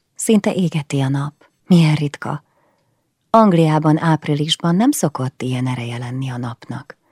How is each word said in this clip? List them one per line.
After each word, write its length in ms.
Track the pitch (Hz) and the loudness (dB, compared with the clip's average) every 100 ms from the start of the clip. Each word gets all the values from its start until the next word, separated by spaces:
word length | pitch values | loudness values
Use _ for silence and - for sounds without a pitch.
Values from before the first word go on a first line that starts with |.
| _ | _
szinte 400 | - - 214 214 | -8 0 2 2
égeti 460 | 185 175 160 - 139 | 0 -2 -2 -4 -2
a 80 | 135 | -2
nap. 400 | 139 143 - _ _ _ | -2 -4 -10 _ _ _
Milyen 280 | 175 156 | 4 4
ritka. 480 | 151 147 - - 147 - _ _ _ _ _ _ _ _ | 2 -2 -6 -10 -10 -12 _ _ _ _ _ _ _ _
Angliában 680 | 226 214 170 160 156 156 151 | 4 4 4 4 2 2 2
áprilisban 800 | 165 156 - 147 151 - 170 175 | 2 0 0 -2 -2 -2 0 2
nem 140 | 254 | 2
szokott 520 | 294 156 - 131 - | 0 -2 -2 -6 -6
ilyen 240 | 127 127 127 | -6 -4 -4
ereje 320 | 127 120 117 | -4 -8 -8
lenni 320 | 123 127 135 | -8 -8 -8
a 60 | 123 | -8
napnak. 600 | 120 120 - 123 - - _ | -10 -12 -14 -14 -14 -20 _